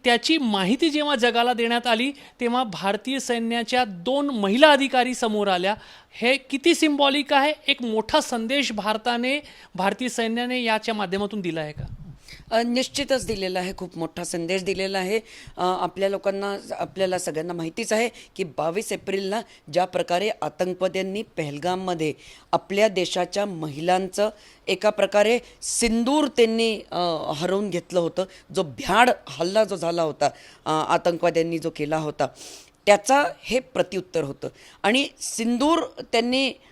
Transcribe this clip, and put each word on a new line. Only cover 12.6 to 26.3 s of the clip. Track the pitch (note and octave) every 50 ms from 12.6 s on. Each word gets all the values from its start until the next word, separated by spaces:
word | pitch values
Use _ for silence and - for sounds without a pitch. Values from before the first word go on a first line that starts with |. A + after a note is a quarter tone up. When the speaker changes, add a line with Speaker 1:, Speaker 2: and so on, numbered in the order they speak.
| A#3
Speaker 2:
निश्चितच | A#3+ A#3+ B3 A3 - - - C#4+ - C4+ B3+ G3
दिलेला | E3+ A3+ G3 F#3+ F#3 F#3 F#3
आहे, | F3+ F#3 F#3+
खूप | - F#3+ F3 - D#3+
मोठा | E3 D#3+ - - F3
संदेश | - - E3+ E3+ E3 F#3 F#3+ F#3
दिलेला | F#3+ F#3+ F3+ F#3+ G3 G3 F#3+
आहे. | F#3 F#3 G#3 A3+ A3 - - - - - -
अ, | - F3
आपल्या | F3+ F#3 F3+ F3+ F3 - F#3 G3 G3
लोकांना, | G3 F#3+ - G3+ G3 G3 G3+ G3+ G3+ G3+ - A2+ -
आपल्याला | - F3 F3 - F#3 F#3+ F#3 F#3 F3+
सगळ्यांना | - F3+ D3+ D#3 D#3+ F3+ F3
माहितीच | E3+ E3 E3 - - A3+ - A3
आहे | A3 A#3 C4 - - - - _
की | - F#3+
बावीस | D#3+ C3 - D3 E3 E3+ G#3 A3+ - G#3
एप्रिलला | F3 - - F#3+ G3 G3 F#3+ G3+ A3+ A3 - - - _ - D3
ज्या | F3 F3+
प्रकारे | F3+ - F3+ E3+ - F3 F3+ G3 G#3+ - - -
आतंकवाद्यांनी | D3+ - - F#3 F#3 F3+ F3+ F#3 F#3 E3 F#3+ F#3+ F#3+ F#3+ G#3 A3
पहलगाममध्ये | - _ - D#3+ D3 C#3+ D3 C#3+ F3 F#3 F#3 F#3+ F#3 F3+ E3 D#3+ D#3 C#3+ - - - - - - _ -
आपल्या | E3 - - G3 G3 G#3+ A3
देशाच्या | F#3+ F#3 F3 E3+ - F#3 F3+ F3 - G3+ G3+
महिलांचं | G#3 F#3 D#3+ D#3 D3+ C#3 D3 D#3+ F3 F3+ F#3 F#3+ F#3 - - G#3 G#3+ G#3+ - - - - _ _
एका | - F#3+ F#3 - G#3
प्रकारे | G#3 G#3 G3 F#3+ - G#3 G#3 G#3+ A#3+ A#3+ - - - - -
सिंदूर | - - - A#3 A#3 A3 A3+ A#3 B3 C#4+ D#4 D4+
त्यांनी, | C4